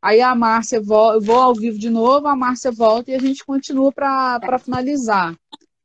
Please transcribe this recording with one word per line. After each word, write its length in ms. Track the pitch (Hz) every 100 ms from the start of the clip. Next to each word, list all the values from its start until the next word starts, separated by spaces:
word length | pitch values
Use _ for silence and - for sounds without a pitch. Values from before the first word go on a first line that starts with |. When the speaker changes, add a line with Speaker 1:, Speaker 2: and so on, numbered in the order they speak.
Speaker 1:
Aí 200 | 190 220
a 120 | 254 247
Márcia 460 | 233 226 226 233
vo-, 320 | 208 214 220
eu 80 | 220
vou 160 | 208 240
ao 160 | 254
vivo 240 | 233 226 214
de 120 | 226
novo, 380 | 226 233 285 294
a 80 | 277
Márcia 360 | 247 254 269
volta 400 | 220 226 226 -
e 40 | 262
a 40 |
gente 260 | 262 277 -
continua 460 | 277 - 269 269
pra, 460 | 277 277 269 254 247
Speaker 2:
Tá. 80 | 247
Speaker 1:
pra 120 | 254
finalizar, 720 | 254 254 254 294 233 202 175 165 _ - _ _